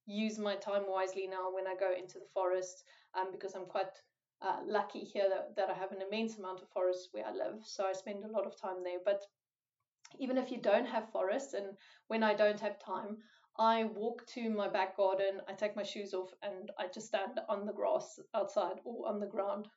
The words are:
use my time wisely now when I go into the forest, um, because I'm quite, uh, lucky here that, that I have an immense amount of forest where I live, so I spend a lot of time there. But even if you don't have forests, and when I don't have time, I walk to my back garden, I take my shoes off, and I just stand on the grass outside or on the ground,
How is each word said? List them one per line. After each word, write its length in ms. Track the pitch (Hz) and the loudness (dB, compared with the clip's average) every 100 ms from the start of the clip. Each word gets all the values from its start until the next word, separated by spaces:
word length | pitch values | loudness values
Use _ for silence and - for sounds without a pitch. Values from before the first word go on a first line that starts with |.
| - | -6
use 320 | 208 220 214 | -2 0 0
my 160 | 208 196 | -2 -2
time 300 | 202 202 196 | 0 0 2
wisely 400 | 190 185 190 190 | 2 0 -2 -4
now 240 | 185 185 | -2 -2
when 140 | 190 185 | -2 -2
I 80 | 185 | 0
go 180 | 190 | 2
into 240 | 180 160 - | 2 -4 -14
the 80 | - | -6
forest, 500 | 190 180 185 185 - - - _ 185 | 0 2 2 0 -8 -20 -20 _ -4
um, 160 | 190 | -4
because 220 | 180 190 | -4 -8
I'm 140 | 196 170 | -8 -4
quite, 260 | 202 190 - - _ _ _ | -2 -2 -6 -20 _ _ _
uh, 200 | 190 - - | -2 0 0
lucky 360 | 208 202 226 | 0 0 -4
here 240 | - 202 196 | -4 2 2
that, 260 | 190 - - | 2 0 0
that 140 | 190 | 0
I 80 | 180 | 0
have 140 | 190 | -4
an 100 | 196 | -4
immense 380 | 196 214 226 214 | -4 -2 -2 -4
amount 240 | 185 185 | -8 -8
of 60 | - | -6
forest 400 | - 185 180 - | 2 4 4 -2
where 160 | - - | -6 -4
I 40 | |
live, 280 | - 214 220 | -2 -4 -4
so 220 | - - 190 | -8 -2 0
I 80 | |
spend 300 | 185 214 202 | 0 -4 -6
a 80 | 220 | -2
lot 160 | 220 196 | 0 -2
of 120 | - | -4
time 220 | 196 180 | -6 -4
there. 180 | 180 180 - | -4 0 2
But 160 | 196 - _ _ _ _ _ _ _ - - | 2 -2 _ _ _ _ _ _ _ -20 -6
even 160 | 254 254 | 0 2
if 100 | 247 | 0
you 100 | 247 | 0
don't 280 | 214 214 262 | 4 6 4
have 240 | 226 - | -2 -2
forests, 420 | 190 185 262 - | 0 0 0 -2
and 240 | 196 196 202 - - - | -6 -6 -10 -18 -18 -2
when 160 | 226 | 4
I 100 | 220 | 4
don't 260 | 208 208 208 | 6 6 4
have 200 | 208 202 | -2 -4
time, 340 | - 185 208 220 - _ _ - | -6 -6 -4 -8 -12 _ _ 4
I 240 | 226 226 | 6 6
walk 420 | 220 202 233 233 - | 2 0 -4 -4 -8
to 160 | 254 226 | -4 0
my 180 | 208 190 | 0 2
back 300 | 196 190 - | 2 2 4
garden, 440 | 190 190 196 196 - | 4 6 2 0 -6
I 60 | |
take 220 | 196 208 214 | -2 -2 -2
my 80 | |
shoes 320 | 196 214 202 185 | -4 -6 -4 -4
off, 180 | 185 - | -4 -6
and 300 | 208 190 208 - | -8 -6 -8 -6
I 80 | 185 | -6
just 160 | 220 - | -6 -2
stand 320 | 202 196 - - | 0 0 -4 -2
on 180 | 202 208 | -2 -2
the 60 | |
grass 460 | - 196 - - - - | 0 2 2 0 -12 -4
outside 440 | 214 202 208 175 - | -2 2 2 2 0
or 240 | 247 233 - | -6 -4 -2
on 120 | 208 | -2
the 80 | 202 | -2
ground, 400 | 214 202 202 214 | 0 0 -2 -6